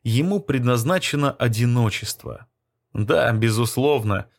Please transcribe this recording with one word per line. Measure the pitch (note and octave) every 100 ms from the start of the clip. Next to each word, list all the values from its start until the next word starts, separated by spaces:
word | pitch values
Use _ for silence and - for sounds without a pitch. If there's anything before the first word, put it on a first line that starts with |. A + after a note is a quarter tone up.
ему | A#2 A#2 E3+ G3+
предназначено | - C3+ B2 A#2+ A#2 F#3 - D3 C#3
одиночество. | - B2 G#2+ A#2+ A#2+ A2 - A2 - - - - _ _ _ _
Да, | G#2+ G#2 D#3+ A#2+
безусловно, | A2+ A2+ A2 A#2 - C#3 C#3+ G#2+ G2 -